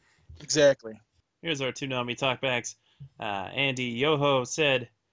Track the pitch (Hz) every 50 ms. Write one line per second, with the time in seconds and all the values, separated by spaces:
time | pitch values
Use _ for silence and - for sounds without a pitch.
0 | _ _ _ _ _ - - - 147 143 - 156 143 139 135 - - 110 110 -
1 | _ _ _ _ _ _ _ _ - 170 151 139 135 127 120 - 143 135 131 127
2 | 120 120 120 - 139 135 123 - 139 135 123 117 - - - _ _ _ _ -
3 | 139 - _ - 113 104 101 98 92 92 - 127 139 135 127 127 127 120 117 117
4 | 135 156 156 139 143 143 135 131 123 - - 160 151 139 131 123 120 - _ _
5 | _ _